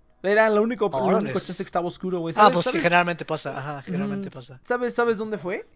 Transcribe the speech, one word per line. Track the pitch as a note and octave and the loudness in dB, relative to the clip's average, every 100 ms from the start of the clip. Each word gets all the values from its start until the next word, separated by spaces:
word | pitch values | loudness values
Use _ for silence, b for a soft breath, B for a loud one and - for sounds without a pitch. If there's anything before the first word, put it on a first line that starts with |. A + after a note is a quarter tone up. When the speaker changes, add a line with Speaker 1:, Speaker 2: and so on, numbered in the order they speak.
| _ _ | _ _
Speaker 1:
Era | F#3 G#3 A3 | 2 4 4
la | G#3 | 4
único, | A3+ A#3+ G#3 | 2 0 -2
la | C3 | 0
Speaker 2:
Órale. | C3 G#3+ D3 | 2 2 0
Speaker 1:
única | F#3 | -4
chance | - F3+ | -6 -8
que | F#3+ | -4
estaba | F3+ F3 | -4 -4
oscuro, | - F#3 F3+ | -4 -4 -4
güey. | E3 | -4
Speaker 2:
Ah, | D#3 | 6
Speaker 1:
¿Sabes? | G#3 E3+ | 6 6
Speaker 2:
pues | E3 | 2
sí, | |
Speaker 1:
¿Sabes? | - | 2
Speaker 2:
generalmente | E3+ F3 F3 E3+ D3+ | 4 4 2 -2 -4
pasa. | D#3 D3 C3 | -4 -4 -8
Ajá, | C#3 C#3+ | -8 -10
generalmente | C3+ F3+ G3+ G3+ G3 | -8 -6 -4 -6 -8
Speaker 1:
Ujú. | C#3 | -12
Speaker 2:
pasa. | - B2 | -14 -18
Speaker 1:
¿Sabes, | - B3 B3 A#3 | -4 -2 -2 0
sabes | A#3+ G#3+ | 0 0
dónde | A3 G#3 | -4 -6
fue? | F3 A3 - | -6 -8 -10